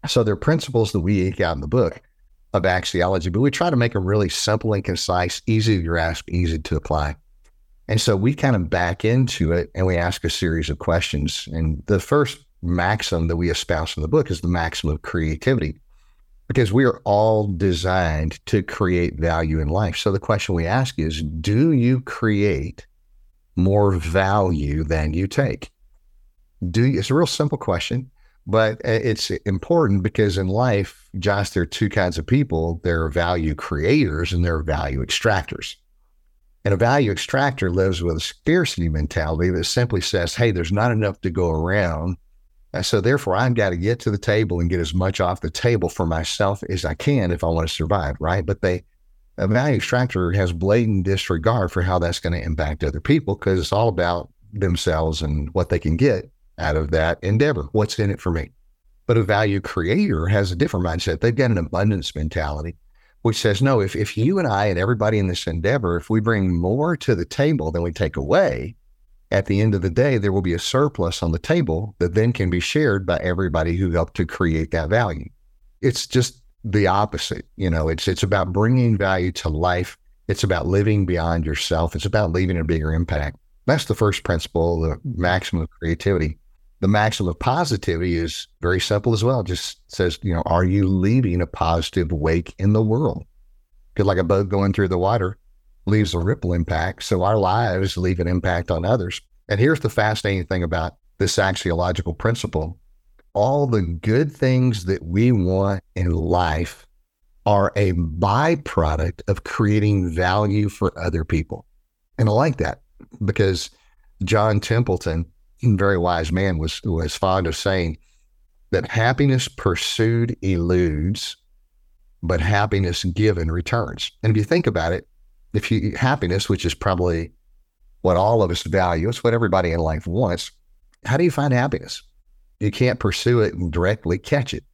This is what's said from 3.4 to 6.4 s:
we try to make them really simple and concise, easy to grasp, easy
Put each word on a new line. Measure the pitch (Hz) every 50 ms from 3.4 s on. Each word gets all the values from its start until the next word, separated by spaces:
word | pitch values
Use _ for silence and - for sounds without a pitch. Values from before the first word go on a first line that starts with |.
we | 123 143
try | 135 - 170 175
to | 156
make | 123 120 117 -
them | 104 92
really | 92 101 107 104 90
simple | - - - - 107 110 - 113 107
and | 98 90
concise, | - 92 87 - - 90 90 90 90 - - - -
easy | 110 110 104 113 107 95
to | 85
grasp, | 82 82 85 80 82 80 - - -
easy | - 87